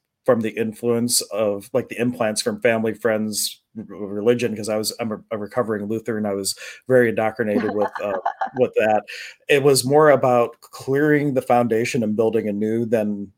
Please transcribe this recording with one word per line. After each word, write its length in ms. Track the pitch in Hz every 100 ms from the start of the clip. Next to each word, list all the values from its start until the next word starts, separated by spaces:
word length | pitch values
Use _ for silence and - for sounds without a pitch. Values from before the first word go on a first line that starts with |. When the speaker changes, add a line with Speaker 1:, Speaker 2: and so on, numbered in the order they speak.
| _ _ -
Speaker 1:
from 160 | 117
the 80 | 110
influence 720 | 107 113 107 120 117 120 -
of, 480 | - 101 107 101 -
like, 160 | 127 113
the 100 | 104
implants 440 | 123 123 110 107
from 180 | 120 107
family, 320 | 123 113 110
friends, 680 | 104 117 110 107 104 - - _ 113
r-, 80 | 92
religion, 640 | 92 101 104 107 123 120
'cause 140 | 107 107
I 80 | 110
was, 180 | 104 -
I'm 120 | 113
a, 80 | 101 -
a 80 | 110
recovering 480 | 104 - 110 107 101
Lutheran. 400 | 110 110 107 104
I 80 |
was 200 | 98 98 - - - -
very 220 | 127 120
indoctrinated 680 | 107 110 - 107 104 107
with, 140 | 104 101 -
uh, 80 | 104 95 - -
Speaker 2:
<laughs> 220 | - -
Speaker 1:
with 120 | 120
that. 300 | - 110 107 - - - - -
It 140 | 143
was 200 | 139 131
more 280 | 123 147 156
about 500 | 131 131 123 117 -
clearing 720 | - - - 139 151 147 147
the 80 | 127
foundation 640 | - 120 120 110 117 120
and 140 | 110 107
building 300 | 110 110 104
anew 340 | 101 107 113
than, 480 | 117 113 107 101 98